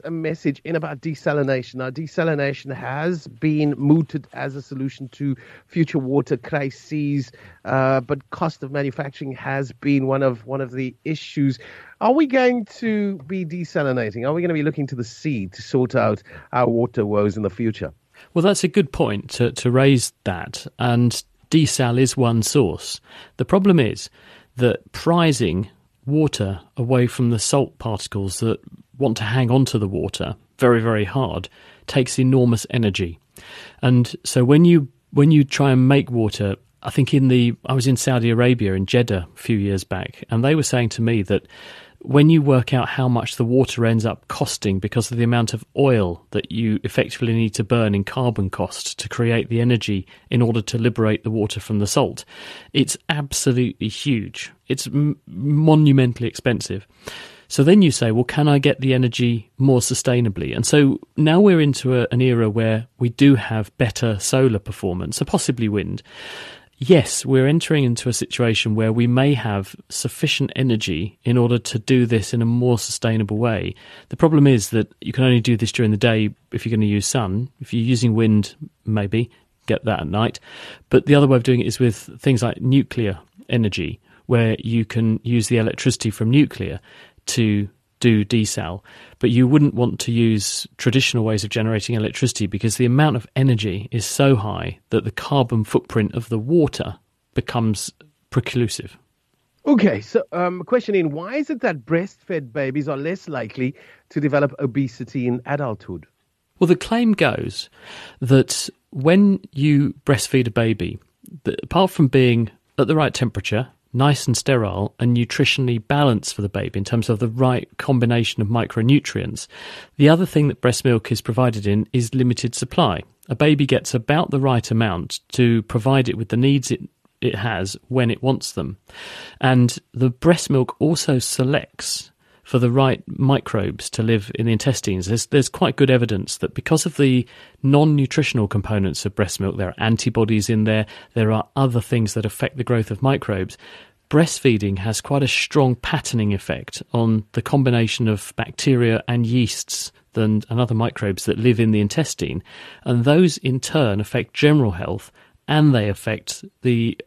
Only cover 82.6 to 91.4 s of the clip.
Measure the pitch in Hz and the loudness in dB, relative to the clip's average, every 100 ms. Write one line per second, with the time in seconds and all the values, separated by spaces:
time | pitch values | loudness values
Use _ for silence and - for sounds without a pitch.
82.6 | 123 139 127 - 107 87 - _ - 123 | 2 2 2 -2 -4 -4 -12 _ -4 0
83.6 | 107 92 78 - _ _ - 120 113 110 | 0 -2 -6 -8 _ _ -2 2 2 0
84.6 | 113 117 110 117 113 110 117 120 107 120 | -2 -2 -2 0 0 0 0 0 2 0
85.6 | 110 - 135 - 110 - 110 139 143 - | 0 -2 -2 -2 -4 -2 2 4 2 -2
86.6 | 92 - - - - _ - - 110 104 | -8 -10 -14 -20 -20 _ -6 0 0 0
87.6 | 101 _ _ _ 123 107 101 117 107 - | -4 _ _ _ 2 4 2 0 -2 -4
88.6 | 82 95 - - - _ 120 113 127 147 | -8 -10 -14 -20 -20 _ 0 4 4 4
89.6 | 147 117 120 - - 117 113 107 - - | 4 2 -2 -2 -4 0 2 0 -2 -8
90.6 | - - 123 131 - 120 110 107 | -10 -4 0 2 0 0 -2 -2